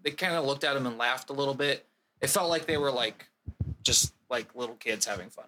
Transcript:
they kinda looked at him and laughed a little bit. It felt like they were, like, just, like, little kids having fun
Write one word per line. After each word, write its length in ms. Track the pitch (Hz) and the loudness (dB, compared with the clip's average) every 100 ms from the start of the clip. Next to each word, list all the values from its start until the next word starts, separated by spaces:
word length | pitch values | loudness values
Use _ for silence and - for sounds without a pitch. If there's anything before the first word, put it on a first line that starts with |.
they 80 | 147 | -6
kinda 300 | 139 185 170 | -2 0 0
looked 220 | 139 139 151 | 0 0 0
at 100 | 139 | 0
him 100 | 127 | -2
and 100 | 113 | 0
laughed 320 | 120 127 - | 0 0 -4
a 40 | |
little 200 | 139 139 | -2 0
bit. 320 | 131 143 139 - _ _ _ | 2 0 0 -6 _ _ _
It 60 | 135 | 0
felt 220 | 202 175 | 2 2
like 160 | 165 160 | 0 2
they 100 | 156 | 0
were, 140 | 143 | 2
like, 360 | 123 113 - - _ - - - - | 2 -2 -4 -20 _ -16 -6 -6 -2
just, 300 | - - - - _ | 2 4 2 -2 _
like, 240 | 123 110 120 | -4 -4 -6
little 200 | 120 113 | -6 -4
kids 300 | 117 107 107 | -4 0 0
having 240 | 98 95 | -2 -8
fun 160 | - | -16